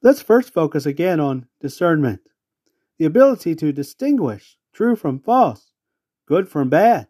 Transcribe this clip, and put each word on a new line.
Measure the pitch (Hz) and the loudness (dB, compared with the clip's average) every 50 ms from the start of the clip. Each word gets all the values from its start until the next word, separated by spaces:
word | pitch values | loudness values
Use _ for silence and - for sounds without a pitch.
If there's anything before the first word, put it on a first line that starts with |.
| - | 4
Let's | 233 285 - | 4 2 2
first | - _ 214 240 254 - _ | 2 _ 2 2 2 0 _
focus | 180 165 156 - 156 127 | -2 -2 -2 -2 -4 -4
again | 147 139 147 165 185 180 160 | -4 -4 -2 -2 -2 0 0
on | 147 143 135 131 123 _ _ _ | -2 -2 -4 -6 -8 _ _ _
discernment, | - 139 - - 180 175 165 156 147 127 104 98 _ _ _ _ _ _ _ _ _ _ _ _ _ _ _ _ | -12 -12 -8 -2 0 0 0 2 0 -2 -4 -6 _ _ _ _ _ _ _ _ _ _ _ _ _ _ _ _
the | 160 | -4
ability | 156 160 226 262 277 262 - - 170 165 | -4 2 2 2 2 2 -2 -6 -8 -6
to | 151 156 151 143 | -4 -4 -4 -4
distinguish | 139 143 - - _ 254 277 294 262 190 127 107 101 _ _ _ _ _ _ _ | -4 -8 -12 -10 _ -4 -2 -2 -2 -2 -4 -6 -8 _ _ _ _ _ _ _
true | _ 220 240 240 | _ -2 0 0
from | 220 - 156 127 135 | -2 -2 -6 -6 -6
false, | _ - 233 262 247 160 117 - _ _ _ _ _ _ _ _ _ _ _ _ _ | _ -2 2 2 2 0 0 -8 _ _ _ _ _ _ _ _ _ _ _ _ _
good | _ 143 175 196 185 | _ 0 0 0 -2
from | - 151 139 127 | -4 -4 -2 0
bad | 135 156 196 233 240 165 113 _ | 2 2 4 4 2 0 -2 _